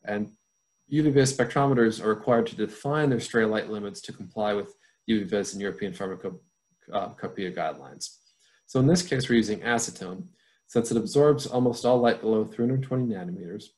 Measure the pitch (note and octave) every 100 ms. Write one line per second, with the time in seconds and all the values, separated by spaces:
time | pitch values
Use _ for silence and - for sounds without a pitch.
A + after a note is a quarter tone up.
0 | - G#2 G#2 _ _ _ _ _ _ C#3+
1 | D3+ C#3 C3 - B2 C#3+ C#3 B2+ A2+ A2
2 | G#2+ G#2+ - A#2 A2 - - - C#3 D3+
3 | D3 A#2 - A#2+ A2 G#2+ - G#2+ G2+ G2
4 | - - F#2 - G#2+ G#2 G2 - _ _
5 | - A2 F#2+ G#2 F#2+ G2 G2+ F2+ G2+ F2+
6 | F#2+ F#2 F#2+ F2+ _ _ _ _ _ G2+
7 | F#2 - F#2 - F#2 F2 D#2 D2 C2+ B1+
8 | - - _ _ _ _ _ C3 C3 F3
9 | - C3+ C3 A#2+ G#2 G#2+ A#2 A#2 - -
10 | F#2 F#2+ F2+ _ _ _ _ A#2+ A2+ A#2
11 | G#2+ C#3+ D3 C#3 - B2 B2 A#2 A#2+ B2
12 | A#2+ A#2 A2 A2 A2 - A#2+ C3 C3 B2+
13 | B2 G2 F2 F2+ F2 G2+ -